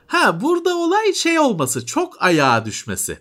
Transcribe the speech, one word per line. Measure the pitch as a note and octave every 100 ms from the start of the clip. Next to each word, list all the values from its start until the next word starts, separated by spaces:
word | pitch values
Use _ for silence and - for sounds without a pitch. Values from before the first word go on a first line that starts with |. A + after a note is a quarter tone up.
| -
ha, | E4+ C#4 E3
burada | C4 F4 F4 F4
olay | E4+ G4 A4
şey | - E4 E4
olması, | C#4+ F3+ C3 C3 A#2
çok | - F4+ -
ayağa | F3+ E3 C3+ A#2 G#2+
düşmesi. | - - F#2 - D#2